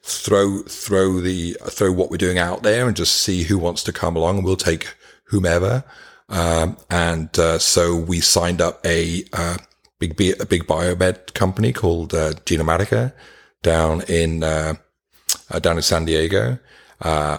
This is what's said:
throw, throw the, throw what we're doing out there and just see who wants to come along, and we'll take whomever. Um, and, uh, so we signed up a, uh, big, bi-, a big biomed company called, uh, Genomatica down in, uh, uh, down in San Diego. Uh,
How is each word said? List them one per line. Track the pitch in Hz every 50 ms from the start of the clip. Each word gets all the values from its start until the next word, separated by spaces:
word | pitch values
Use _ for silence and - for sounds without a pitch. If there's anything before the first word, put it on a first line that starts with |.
| -
throw, | - - - - - 110 98 101 98 98 98 -
throw | - - - - - 101 95 95 95 95 90
the, | 90 92 92 90 85 85 - - - -
throw | - - 104 95 92
what | 90 92 -
we're | -
doing | 85 95 90 90 92
out | 85 87 92 - -
there | 107 107 120 123 123
and | 101
just | 85 87 - - -
see | - - 95 92 82
who | 80 104 95
wants | 85 87 85 - -
to | - -
come | - - 87 85
along, | 82 82 85 98 98
and | 92
we'll | 92 95
take | 87 - 82 82 82 - - - _ - - - _ _
whomever. | - 104 101 90 87 82 87 90 101 117 131 139 - - - - - - _ _ -
Um, | - 90 85 85 82 82 80 82 - - - -
and, | 90 87 85 85 85 80 80 78 - -
uh, | 82 82 82 82
so | - - - 92 87 85 87
we | 85 82 82 90 85
signed | 80 - - 92 85 87 90 85
up | 85 85 - - -
a, | 85 82 82 82 82 85 90 - - -
uh, | 87 85 85 85 92 - _ _ _ _ _ _ -
big, | 85 82 80
bi-, | - 101 92 92 -
a | -
big | - 95 87 78
biomed | - 78 80 87 90 90 87 92 92 90 - - - -
company | - 98 92 92 - 110 117 123
called, | - - 87 85 82 82 80 -
uh, | 82 78 78 76 - -
Genomatica | - 87 78 80 80 82 87 101 - - 113 120 131 - - - - - - - _ _ _ -
down | 87 82 80 80 80 80 82 -
in, | - 87 82 82 82 80 82 80
uh, | 80 78 78 78 78 78 - _ _ _ _ _ _ _ _ _ - - - - -
uh, | 90 82
down | - 85 82
in | 85 87
San | - 92 82 80
Diego. | 82 80 78 80 82 87 98 110 120 127 - _ _ - - - - - -
Uh, | - 82 80 76 76 76 76